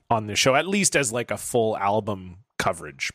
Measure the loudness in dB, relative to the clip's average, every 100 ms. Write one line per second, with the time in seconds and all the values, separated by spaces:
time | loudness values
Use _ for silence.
0 | 0 0 0 2 4 4 2 0 2 2
1 | 0 -2 -4 -6 -2 0 2 0 0 0
2 | -2 -6 -8 -18 _ -2 -2 -2 -10 -8
3 | -8